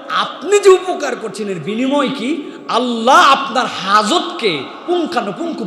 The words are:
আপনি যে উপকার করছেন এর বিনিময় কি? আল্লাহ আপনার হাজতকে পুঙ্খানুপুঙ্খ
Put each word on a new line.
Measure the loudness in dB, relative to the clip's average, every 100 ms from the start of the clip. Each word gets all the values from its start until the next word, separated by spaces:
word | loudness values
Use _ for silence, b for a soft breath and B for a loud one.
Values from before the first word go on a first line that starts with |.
| -6
আপনি | -4 -4 -6 2 4
যে | 8
উপকার | 6 4 -4 -4 -6
করছেন | -6 -8 -6
এর | -6
বিনিময় | -4 -2 0 0 0
কি? | -2 -4 -4 -6 B -4
আল্লাহ | -2 0 0 4 6 6
আপনার | 4 2 -2 -2
হাজতকে | -4 0 2 2 0 -2 -4 -2 -2 -6 -10 -4
পুঙ্খানুপুঙ্খ | -2 -2 -2 -4 -4 -6 -6